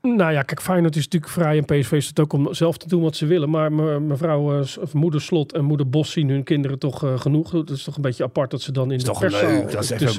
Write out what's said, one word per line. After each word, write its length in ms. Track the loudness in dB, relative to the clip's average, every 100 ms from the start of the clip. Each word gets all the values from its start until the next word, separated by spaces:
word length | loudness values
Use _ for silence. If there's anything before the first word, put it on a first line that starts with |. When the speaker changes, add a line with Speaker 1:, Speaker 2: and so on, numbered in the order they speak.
Speaker 1:
Nou 300 | 0 2 4
ja, 100 | 2
kijk, 200 | 0 -4
Feyenoord 340 | 0 2 2 0
is 80 |
natuurlijk 280 | -2 -2 -4
vrij 240 | -2 2 2
en 60 |
P 200 | 2 0
S 40 | 2
V 40 |
is 140 | 0 0
het 140 | 0
ook 120 | 0
om 220 | 2 0
zelf 220 | 2 0 0
te 120 | -2
doen 140 | 0
wat 140 | 0 0
ze 100 | 0
willen. 240 | 2 2
Maar 220 | 0 2
me-, 280 | 2 0 0
mevrouw, 580 | -2 -2 0 0 2 0
eh, 60 | -2
S-, 120 | -6
of 140 | -4
moeder 260 | 0 2 0
Slot 320 | 0 -2 0
en 120 | 0
moeder 240 | 0 0 2
Bos 220 | 0 0
zien 180 | 0 0
hun 160 | 0
kinderen 340 | 0 0 0 -2
toch, 260 | -4 -2
eh, 140 | -2 0
genoeg. 340 | 2 2 2
Het 180 | -2 -4
is 120 | -6
toch 140 | -8 -4
een 60 |
beetje 220 | -4 -2
apart 260 | -2 -2 -2
dat 100 | -4
ze 100 | -4
dan 180 | -2 0
in 60 | 0
Speaker 2:
Is 60 |
Speaker 1:
de 40 | -2
Speaker 2:
toch 80 | 0
Speaker 1:
perszaal 280 | 0 2 2
Speaker 2:
leuk 200 | 2 0
dat 140 | -4 -4
ze 80 |
even 120 | 0
Speaker 1:
tussen 0 | 0